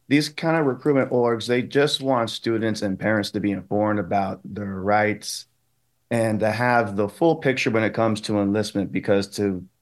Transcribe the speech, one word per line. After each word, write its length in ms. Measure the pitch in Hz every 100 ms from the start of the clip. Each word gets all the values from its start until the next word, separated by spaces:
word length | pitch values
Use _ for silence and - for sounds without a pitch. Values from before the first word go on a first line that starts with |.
| -
these 220 | 143 151
kind 280 | - 165 165
of 80 | 143
recruitment 460 | 127 151 135 123
orgs, 340 | 123 120 113 107
they 160 | 123
just 400 | 104 139 147 -
want 300 | 135 127 113
students 500 | - 120 113 107 104
and 160 | 104 92
parents 320 | 104 107 101
to 80 | 107
be 120 | 101
informed 480 | 95 - 101 107 104
about 400 | 87 101 95 95
their 380 | - 101 101 95
rights 640 | 98 104 107 104 - - - _ _ _ _ _ _
and 300 | 117 113 107
to 120 | 107
have 440 | 110 123 123 107 98
the 140 | 101
full 260 | - 165 160
picture 360 | 139 131 -
when 120 | 113
it 100 | 107
comes 280 | 104 113 107
to 180 | - 104
enlistment, 520 | 101 104 104 101 95
because 360 | 95 87 98 98
to 380 | - 101 92 87 _